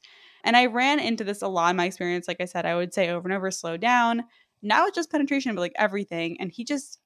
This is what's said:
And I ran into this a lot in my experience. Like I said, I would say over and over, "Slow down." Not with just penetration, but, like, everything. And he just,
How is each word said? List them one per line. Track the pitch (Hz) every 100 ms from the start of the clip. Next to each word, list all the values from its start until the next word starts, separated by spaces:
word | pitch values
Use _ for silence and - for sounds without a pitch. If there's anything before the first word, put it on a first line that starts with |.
| - - - _
And | - 240
I | 247
ran | 233 262 294
into | 240 220
this | 202 202
a | 196
lot | 180 170
in | 180
my | 175
experience. | - 175 175 175
Like | 175
I |
said, | 180 175 170
I | 170
would | 175
say | - 170
over | 175 185
and |
over, | 196 190
"Slow | 185 170 170
down." | 226 247 233 233 233 _ _ _
Not | 208 247
with | 381
just | 359 320
penetration, | 294 277 277 254
but, | 190
like, | 175 -
everything. | 214 196 196 165 165 -
And | 185
he | -
just, | 233 285 - -